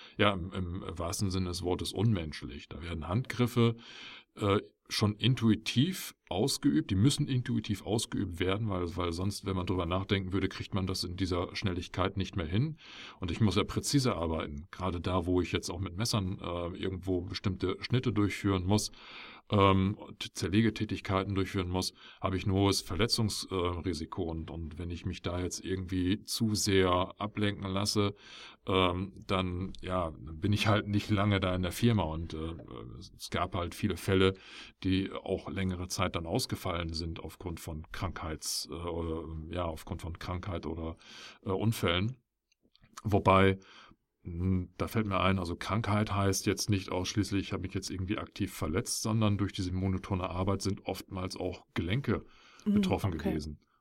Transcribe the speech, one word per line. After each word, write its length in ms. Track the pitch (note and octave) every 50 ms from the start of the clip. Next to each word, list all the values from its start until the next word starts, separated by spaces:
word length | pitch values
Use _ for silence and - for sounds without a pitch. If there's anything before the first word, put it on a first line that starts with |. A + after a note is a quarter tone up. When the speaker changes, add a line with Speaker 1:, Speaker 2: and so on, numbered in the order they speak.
| - - - -
Speaker 1:
ja, 140 | G#2 G#2 G2+
im, 180 | F2+ E2 F#2 F#2
im 300 | G2 F2+ F2 F2 F#2+ - F#2 E2+ E2
wahrsten 340 | E2 F2 F#2 - G#2 F#2+
Sinne 180 | F#2 F#2+ F#2 F2+
des 120 | F2 F2+ F2+
Wortes 280 | F2 F2+ E2+ E2+ - -
unmenschlich. 760 | - G2+ A#2 G#2+ F2+ D#2+ D#2 - - D2+ B1 C2 D2 - -
Da 120 | - C#2+
werden 260 | D#2+ F2 F2 E2 D#2+ E2
Handgriffe, 680 | F2+ A#2 C3 - - - B2 A#2+ - A#2+ A#2 A#2 A2+ A#2 - - - - - - - - - _ _
äh, 240 | - A2 G2+ G2 G#2+ - - - _ _ -
schon 260 | - - G#2+ G2+ G#2
intuitiv 1000 | - - B2+ B2+ - A#2 A2+ G#2 A2 - - - A#2+ C#3 F#3 F#3 - - - - _ _ -
ausgeübt. 640 | - - A#2+ C3+ - - - C#4+ C#3+ D3+ - -
Die 40 | F#2+
müssen 300 | F#2 G#2+ C#3+ C#3 - C#3+
intuitiv 560 | - C3 B2+ B2 - A#2+ A2+ G#2+ - G#2 - -
ausgeübt 560 | F2+ G#2 A#2 - - - - G2 F#2 E2+ E2+
werden, 280 | F2+ F#2 F#2+ G#2 A2+ G#2
weil, 240 | F#2+ F2+ F2 E2+ F2 F#2
weil 160 | F2+ E2+ E2
sonst, 320 | E2+ F#2+ G2+ G2+ - -
wenn 100 | G2 F#2
man 100 | F#2 F2
drüber 200 | F#2 F#2+ F2+ F2
nachdenken 480 | E2 F2+ F#2+ G2 - G#2 G2 F#2+ F2+ F#2
würde, 160 | F#2+ F#2+ F#2
kriegt 240 | - - F#2+ - -
man 120 | F#2+ F#2
das 200 | F#2 F#2+ - -
in 100 | F2 F2
dieser 400 | F#2 F#2+ E2 F2+ E2+ F#2 - -
Schnelligkeit 640 | - - G2 F2 F2+ F2 - - - F2+ F#2+ - G2
nicht 180 | F#2 - -
mehr 100 | F#2 E2
hin. 320 | D2+ F2 A2 C#3+ D#3+ D3+ - - - - - - - - -
Und 100 | F#2+ F#2+
ich 80 | A2 -
muss 160 | A2+ G2 F2
ja 80 | G#2 F#2
präzise 520 | - - G#2+ - - - C#3+ B2+ A#2+ G2+ D#2+
arbeiten. 500 | E2+ E2 D#2+ D#2+ F#2+ - D2 C#2+ - -
Gerade 300 | - - F2+ F#2 E2+ F2
da, 260 | E2 G2 F2+ F#2 E2
wo 140 | F2 F#2 F2+
ich 140 | E2+ - -
jetzt 160 | F2 - -
auch 100 | F2+ F#2+
mit 160 | G2 F2 E2+
Messern, 440 | F2 A#2 - - G#2+ F#2+ F#2 F#2+ -
äh, 360 | F2 F2 F2 F2 F2 E2+ F2 -
irgendwo 440 | - F#2+ F#2+ F2+ F2+ F#2+ F#2 F2
bestimmte 560 | E2+ F#2+ F#2+ - - - F#2 F#2 F#2+ F2+ F#2 -
Schnitte 320 | - - A#2+ B2 - B2+
durchführen 540 | G2 G#2 G2+ F#2+ - - - G2+ G2 F#2 F2
muss, 260 | F#2 G#2 G#2+ - - - - - - - - - - - - - -
ähm, 460 | G#2+ G#2 G2 G2 G2 F#2+ F#2+ G2 G2+
und 420 | - - - - - - - - -
Zerlegetätigkeiten 960 | G#2+ E2+ F2+ A2 A2+ A2 A2 - A2 - G2 - - - G2 F#2+ F#2+ F#2 G2
durchführen 340 | G2 F#2+ - - G2 F2 F2+
muss, 240 | F#2 F#2 F2+ - - - - - - -
habe 160 | - F#2+ F#2+ F#2
ich 80 | -
ein 60 | G2 F#2+
hohes 280 | G2 G2+ G2 G2 -
Verletzungsrisiko. 1400 | - - F#2+ E2+ A2 A#2 - - A2+ G2+ - - - - F#2+ F#2 F2 F2 F2 E2+ E2 F#2+ E2 D2+ E2 - - G2+ F2+
Und, 260 | E2 E2 D#2+ D#2+ -
und 260 | C#2+ E2 E2 D2+ D#2+ -
wenn 120 | F2+ E2+
ich 160 | F2 E2 -
mich 160 | F#2+ E2+ -
da 180 | - F#2 F2 F2+
jetzt 240 | F2+ F2 - - -
irgendwie 600 | - F#2+ F#2 F#2 F2+ F#2+ F#2 F2+ F2+ G2 - -
zu 320 | - - - A#2 G#2+ G#2+
sehr 580 | - - G#2+ G2 F#2+ F#2 F2+ F2+ F2+ F#2+ - - -
ablenken 480 | G2+ G#2+ - G#2 G#2 G2+ G2 F#2+ G2 F#2+
lasse, 440 | F#2+ G2 G#2 G2+ - G#2+ G2+ G2+ G2+ - - - - - - - - - _ -
ähm, 460 | F#2+ F#2+ F#2 F2+ F2+ F#2 G2 - - - - -
dann, 460 | G2+ F#2 F#2 F2+ F2+ F2+ F#2+ G2 - -
ja, 300 | - F2+ F#2 F#2 F2 D#2+ D#2 -
bin 360 | A#1+ D2+ D#2+ D#2+ - G2 G#2
ich 140 | G2+ - G#2+
halt 200 | G#2 G#2 G#2 G#2
nicht 220 | G2+ G#2 - -
lange 300 | G#2+ G2 G2+ G#2+ G2+ F#2+
da 140 | F#2+ F#2 F2+
in 80 | F2+ F2+
der 80 | F2
Firma. 320 | - - A#2 A#2+ A2+ G2+ E2+
Und, 300 | D#2 D#2 D#2+ E2+ D#2+ D#2
äh, 200 | D#2 D#2+ E2 E2+ - - - - A#1 A1+ B1 - - F#2 - - -
es 120 | - -
gab 260 | - E2+ F2 F2+ -
halt 200 | F#2+ F2 F2+ -
viele 220 | - - G2+ F2 -
Fälle, 380 | - - F#2+ F#2 F#2+ F#2+ F#2+ - - - - - - - - _ -
die 280 | F#2 F#2+ F#2+ F#2+ -
auch 380 | - - - - F#2+ F2+ - -
längere 380 | - F#2+ F#2+ F#2 F#2 F2+ F#2 F2+
Zeit 280 | - - F#2 F2+ -
dann 100 | F2 E2
ausgefallen 680 | E2 F#2 B2+ - - G#2 - - F#2+ F2 E2+ F2 E2 E2
sind 260 | D#2+ E2+ E2 D#2+ -
aufgrund 400 | - D#2 - - - F2+ E2+ -
von 260 | - - D#2 D#2 D#2+ -
Krankheits-, 800 | - - G2+ F2 - - - D#2+ D#2 D2 - - - - - -
äh, 20 | -
oder, 540 | E2 F2 F2 E2 E2+ E2 E2 D#2+ D#2+ D#2 D#2+ D#2+ D#2+ D#2 E2
ja, 160 | F2 F2 F2
aufgrund 360 | E2 D#2+ D#2+ - - F2 E2+
von 160 | - E2+ D#2+ -
Krankheit 460 | - - F2+ F2 F2+ G2 F2 E2 -
oder, 300 | D#2 D#2+ E2 E2 E2 E2 - - - - - - - - - -
äh, 40 | G#2
Unfällen. 640 | F#2+ F#2+ G#2 A2+ A#2 - - F2+ E2+ F2+ G2 A#2 C3 - _ _ _ _ _ _ _ _ _ _ _ _ _ _ _ - -
Wobei, 540 | G#2+ G2+ F#2+ - F#2+ F#2+ F#2+ G2 F#2+ F#2+ F#2+ - - - - - - - _ _ _ _ _ -
hm, 460 | F2+ E2+ E2+ F2+ F#2+ F#2 F2+ F2+ F2 - -
da 100 | G#2 G2
fällt 200 | - A#2 G#2+ G2+
mir 120 | G2 F2+
ein, 180 | F2+ F#2+ F#2+ F#2+
also 160 | F2+ E2+ E2+
Krankheit 580 | - - - F#2+ A2 A2 G2 G#2 G#2 G#2+ - G2
heißt 320 | G2+ G2 G2 F#2+ - -
jetzt 240 | G#2+ F#2+ G2 - -
nicht 220 | G#2 F#2+ F#2 -
ausschließlich, 500 | F2+ F2+ F2+ - - G#2 G2 - G2+ G2 F2+ -
ich 60 | G2+
habe 100 | F#2 F2+
mich 100 | F#2+ -
jetzt 160 | F#2+ - -
irgendwie 280 | E2 F#2+ F#2+ F#2 - -
aktiv 360 | E2+ - - - G2+ F#2 -
verletzt, 480 | - F#2+ D2+ D#2+ G2+ - - - -
sondern 360 | - A2 G#2+ A2+ A2 G#2 G2+ G2
durch 160 | G2+ F#2 -
diese 180 | - F#2 F#2
monotone 580 | F#2 F#2 F#2 G2 F#2 F#2 - - G2+ F2+ F2+ F2+
Arbeit 320 | F2 F2+ F#2+ G2+ G2 G2
sind 240 | - G2 G2 - -
oftmals 520 | - F#2+ - - - F#2+ F#2 F#2 F#2 - -
auch 280 | F2+ F2+ F2 - - _ -
Gelenke 500 | - F2 E2+ G#2 C#3 - B2 G2 - - - - - - - - - -
Speaker 2:
Mhm, 80 | G#3+ G3
Speaker 1:
betroffen 400 | G#2 G2 - F#2+ F2 - G2 E2
Speaker 2:
okay. 160 | - - -
Speaker 1:
gewesen. 300 | - D#2+ D2+ D#2 D2 - _ _ _ _